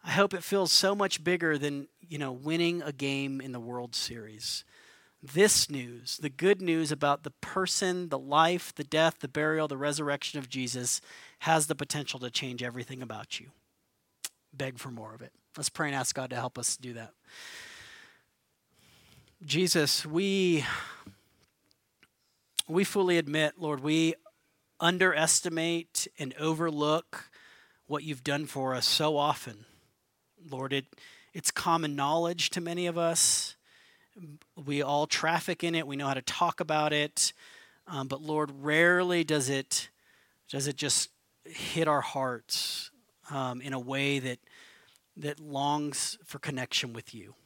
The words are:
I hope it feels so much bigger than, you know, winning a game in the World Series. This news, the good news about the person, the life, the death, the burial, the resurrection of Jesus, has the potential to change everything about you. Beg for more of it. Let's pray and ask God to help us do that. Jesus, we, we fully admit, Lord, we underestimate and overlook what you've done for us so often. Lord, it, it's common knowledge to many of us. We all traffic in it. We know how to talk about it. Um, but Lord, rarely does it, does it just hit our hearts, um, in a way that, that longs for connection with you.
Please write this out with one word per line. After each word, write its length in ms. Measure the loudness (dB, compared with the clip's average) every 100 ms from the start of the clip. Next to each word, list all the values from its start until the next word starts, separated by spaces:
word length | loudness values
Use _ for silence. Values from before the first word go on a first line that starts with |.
I 80 | 0
hope 200 | 4 4
it 120 | 2
feels 260 | -2 0 4
so 240 | 4 4
much 300 | 2 0 0
bigger 340 | 0 2 2 0
than, 300 | 0 -4 -10 _
you 160 | -12 -6
know, 140 | -6
winning 500 | -6 -2 2 2 0
a 120 | -4
game 480 | -4 -2 -2 -2 -4
in 100 | -6
the 80 | -8
World 380 | -8 -8 -6 -6
Series. 680 | -6 -8 -14 -10 -8 -8 -10 -20 -20 -20 _ _
This 480 | -4 4 6 6 2
news, 500 | -2 -6 -10 -10 -6
the 120 | -6
good 320 | 2 4 4
news 300 | 2 0 0
about 320 | 2 2 2
the 80 | -2
person, 760 | -12 -6 -2 0 0 0 0 -2
the 100 | -4
life, 540 | 2 4 4 4 -4
the 120 | -10
death, 340 | -2 4 4 2
the 80 | -6
burial, 400 | -2 0 2 0
the 100 | -2
resurrection 600 | -2 -2 -2 -2 -4 -8
of 100 | -8
Jesus, 520 | -6 -4 -2 -2 -2 -4 -20 -20 _
has 260 | 2 4 2
the 80 |
potential 460 | -2 -4 -6 -4 -6
to 100 | -4
change 320 | -4 -6 -6
everything 400 | -8 -8 -10 -10
about 380 | -10 -10 -10 -12
you. 80 | -12 _ _ _ _ _ _ _ -14 _ _
Beg 260 | -8 -8 -8
for 140 | -12
more 200 | -12 -12
of 100 | -14
it. 100 | -20 _ _ -6
Let's 120 | -6
pray 200 | -2 -2
and 80 | 0
ask 180 | -2
God 160 | -2 -4
to 60 | -4
help 200 | -6 -4
us 200 | -4 -4
do 160 | -6
that. 200 | -12 -14 _ _ -18 -16 -16 -16 -18 -20 -20 -20 _ _ _ _ _ _ _ _ -20 -20 -20 _ _
Jesus, 640 | -2 2 4 4 4 2 0
we, 580 | 0 2 4 4 4 2 -4 -6 -14 -20 -20 _ _ _ _ _ _ _ _ _ _ _ _ _ -8 -2
we 160 | 0
fully 340 | 2 2 2 2
admit, 360 | 2 0 0 0
Lord, 220 | -4 -2
we 340 | 2 4 2 0 -10 _ _ _ _ _
underestimate 1300 | 2 6 4 6 4 4 2 0 0 0 -2 -6 -6 -6
and 140 | -8 -2
overlook 880 | -2 0 0 0 2 2 0 -14 -14 -20 -20 -20 _ _ _
what 160 | -8
you've 200 | -6 -6
done 220 | -2 -2 -2
for 300 | -4 -2 0
us 100 | 0
so 300 | 2 4 4
often. 480 | 2 0 -6 -14 -20 _ _ _ _ _ _ _ -10
Lord, 220 | -6 -2
it, 140 | -2 -2 -18 -20 -20 _
it's 160 | -4 -2
common 460 | 0 2 4 2 0
knowledge 540 | 2 4 2 0 -2
to 100 | -2
many 260 | -4 -2 0
of 100 | 2
us. 600 | 2 4 4 4 -2 -10 _ _ -20 _ _ -20 -18 -18 -20 -14
We 260 | -4 -2
all 240 | 2 2 2
traffic 580 | 2 2 2 0 -2
in 100 | 0
it. 120 | -2 -2
We 100 | -4
know 100 | -2
how 80 |
to 80 | -2
talk 380 | -4 0 0 2
about 320 | 0 2 4
it. 400 | 2 0 0 0 -2 -20 -20 -20 _ -10
Um, 180 | -6 -4
but 160 | -6
Lord, 280 | -2 0 -2 -2
rarely 600 | 2 6 8 6 4 2
does 260 | 4 2 2
it, 380 | -2 0 -4 -4 _ _ _ _ _ _
does 200 | -4 -4
it 80 | -4
just 340 | 0 0 0 _ _ _
hit 440 | -18 -10 -4 0 4
our 120 | 2
hearts, 880 | 0 -2 -2 -4 -6 -4 -4 -6 -10 _ _ _ -8
um, 300 | -4 -4 -4
in 120 | -6
a 80 | -6
way 400 | -4 0 0 0
that, 180 | -2 -8 _ -20 -20 -20 _ _ _ -10
that 240 | -10 -8
longs 800 | -8 -2 0 0 0 -2 -4 -6
for 140 | -14 -10
connection 540 | -6 -6 -2 -2 -2
with 220 | -8 -14
you. 200 | -18 -18 -20